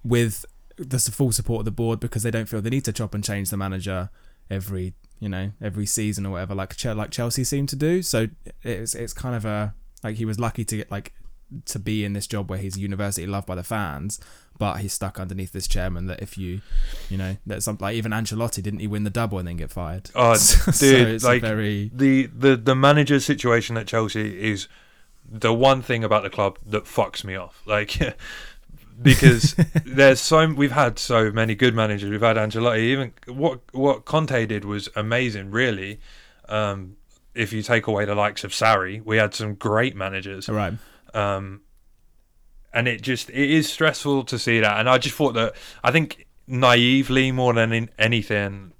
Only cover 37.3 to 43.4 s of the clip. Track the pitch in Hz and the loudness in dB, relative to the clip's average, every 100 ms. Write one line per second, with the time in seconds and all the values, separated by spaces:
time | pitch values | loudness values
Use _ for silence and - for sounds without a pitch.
37.3 | 113 107 110 104 117 113 104 104 104 104 | -6 -4 -4 0 0 2 -2 0 0 0
38.3 | - 98 - 110 104 92 107 110 110 107 | -2 -8 0 4 4 0 -8 0 2 2
39.3 | - 107 101 110 107 127 98 95 95 98 | 0 -8 -4 0 2 0 -2 -6 -6 -8
40.3 | 95 - 107 95 113 - _ _ 113 101 | -12 -6 -4 -4 -6 -14 _ _ -4 -2
41.3 | 98 98 98 _ _ _ _ _ _ _ | -4 -6 -14 _ _ _ _ _ _ _
42.3 | _ _ - - 117 123 110 110 123 - | _ _ -20 -4 0 0 -2 -4 -4 -4
43.3 | 131 | 0